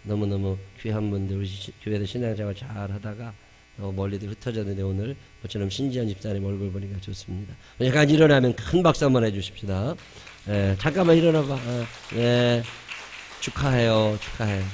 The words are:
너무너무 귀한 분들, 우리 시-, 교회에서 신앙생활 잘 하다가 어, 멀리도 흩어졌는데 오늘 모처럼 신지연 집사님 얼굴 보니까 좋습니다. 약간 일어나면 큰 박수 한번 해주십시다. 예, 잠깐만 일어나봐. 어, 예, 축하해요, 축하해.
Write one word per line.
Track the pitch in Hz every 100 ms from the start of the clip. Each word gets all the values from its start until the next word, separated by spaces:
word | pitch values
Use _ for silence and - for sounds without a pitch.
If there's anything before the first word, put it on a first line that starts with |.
너무너무 | 104 104 104 101 98 95 - -
귀한 | 113 107 107
분들, | 101 95 98
우리 | 95
시-, | 98 - -
교회에서 | - 104 101
신앙생활 | 123 117 104 104 98
잘 | 131 107 101
하다가 | 101 107 104 117 104 - - - -
어, | 101
멀리도 | 95 98 98 101
흩어졌는데 | 107 - 113 101 98
오늘 | 98 95 110 139 - -
모처럼 | - 107 98
신지연 | - 139 127 110
집사님 | 98 110 98 98
얼굴 | 98 101
보니까 | 92 98 98
좋습니다. | 98 98 - 95 101 - - -
약간 | 127 143 147
일어나면 | 151 156 139 127 117
큰 | - 175
박수 | 170 - 143
한번 | 131 113
해주십시다. | 98 95 - 101 95 113 175 - - - - -
예, | 104 98 95
잠깐만 | 127 151 175 165
일어나봐. | 165 156 139 135
어, | 120 123 117 - -
예, | 110 120 120 120 120 117 - - - - - - -
축하해요, | - - 139 123 117 110 107 107
축하해. | - - 110 98 95